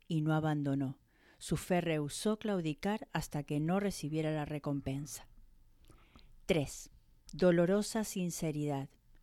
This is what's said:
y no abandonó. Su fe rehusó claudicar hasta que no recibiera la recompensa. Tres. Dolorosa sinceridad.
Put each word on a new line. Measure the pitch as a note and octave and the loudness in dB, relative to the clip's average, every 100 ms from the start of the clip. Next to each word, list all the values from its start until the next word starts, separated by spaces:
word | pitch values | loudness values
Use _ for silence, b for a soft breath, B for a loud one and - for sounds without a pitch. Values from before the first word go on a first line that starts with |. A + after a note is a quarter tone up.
| - | -2
y | D#3+ | 0
no | D3+ | 2
abandonó. | D#3 D#3 D3+ C#3+ C#3 C3+ - _ b b b | 2 2 0 0 0 -2 -6 _ b b b
Su | - E3 | -4 -2
fe | - F3+ | 0 0
rehusó | E3+ D#3 D3 - G#3+ G#3+ | 2 0 -2 -2 -2 0
claudicar | G#3+ G3 D#3 D3 G3 G#3+ - | 0 0 0 -2 -2 -2 -4
hasta | E3 - D3 | -6 -4 -4
que | C#3+ D3 | -2 0
no | D#3 F#3+ | 2 2
recibiera | G3+ - D3 D#3 D#3 | 0 -2 -4 0 0
la | D#3 D3 | -2 -4
recompensa. | D3+ D3 C#3+ C#3 C3+ D3+ - - - - - - - - b b b b b - | -4 -2 -2 -2 -6 -6 -12 -16 -20 -20 -20 -20 -20 -20 b b b b b 0
Tres. | F3 C#3 - - - _ - - | 0 0 -6 -16 -20 _ -20 -10
Dolorosa | D3+ F3+ F3 F3 G3+ G#3 A3+ | 4 6 6 6 4 2 -2
sinceridad. | G#3 G3 F3 - E3 D3 D3 C#3 C#3 _ _ - | -2 -2 -2 -2 -2 -2 0 -2 -4 _ _ -20